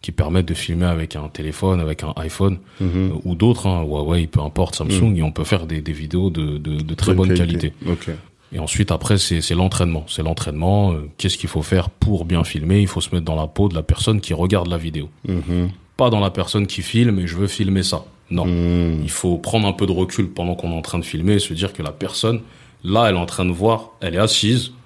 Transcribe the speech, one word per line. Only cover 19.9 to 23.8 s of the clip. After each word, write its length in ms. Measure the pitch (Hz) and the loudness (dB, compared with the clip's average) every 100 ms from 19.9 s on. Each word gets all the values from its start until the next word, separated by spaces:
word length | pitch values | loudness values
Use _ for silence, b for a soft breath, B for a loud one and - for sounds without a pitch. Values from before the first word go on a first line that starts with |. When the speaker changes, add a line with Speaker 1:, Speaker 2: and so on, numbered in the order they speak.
Speaker 1:
recul 360 | 90 92 - 95 | 0 -2 -2 -4
pendant 260 | - 87 87 | -4 -6 -4
qu'on 140 | 87 | -4
est 40 | 85 | -6
en 60 | |
train 160 | 80 87 | -6 -6
de 40 | |
filmer 300 | 82 78 90 | -6 -2 2
et 40 | 104 | 2
se 120 | - | 0
dire 180 | 80 95 | -4 -6
que 100 | - | -6
la 80 | 76 | -10
personne, 500 | 71 95 - 110 113 B B B B | -8 -8 -2 -2 -2 B B B B
là, 220 | 95 107 117 | 0 2 4
elle 80 | 92 | 2
est 20 | |
en 80 | 87 | -2
train 180 | - 90 | -2 -2
de 40 | |
voir, 400 | 85 107 110 | 0 0 0